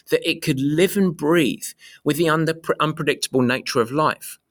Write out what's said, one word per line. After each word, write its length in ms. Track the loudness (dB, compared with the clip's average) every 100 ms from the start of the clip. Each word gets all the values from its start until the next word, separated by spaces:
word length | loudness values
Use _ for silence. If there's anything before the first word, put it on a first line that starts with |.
| -2
that 180 | -2 0
it 140 | -2
could 180 | -2 -2
live 360 | 0 2 2 2
and 200 | 0 0
breathe 480 | 0 2 2 -2 -8 -16 -20 -6
with 140 | -2 0
the 100 | 2
under-, 320 | 2 0 -2 -4 -2
unpredictable 600 | -2 -2 -2 -4 -2 0
nature 400 | 2 0 -2 -2
of 100 | 0
life. 480 | 0 0 -2 -8 -18 _